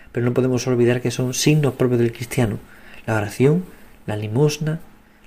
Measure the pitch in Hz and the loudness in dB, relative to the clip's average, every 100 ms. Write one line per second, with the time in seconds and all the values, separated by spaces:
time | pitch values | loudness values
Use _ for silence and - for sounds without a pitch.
0 | - 123 120 123 131 123 127 123 120 123 | -10 -4 0 2 2 0 0 2 2 2
1 | 123 117 127 131 151 151 139 - 131 120 | -2 -2 -4 0 2 4 2 0 2 2
2 | 117 - 120 - 110 117 - - - - | 0 -2 -6 -2 0 -2 -10 -20 -20 -10
3 | - 110 101 - 131 175 185 - - - | -4 -2 -2 2 2 2 -2 -12 -20 -14
4 | - 104 107 113 147 151 156 160 - - | -8 -6 -2 0 0 0 -4 -4 -8 -20
5 | _ _ | _ _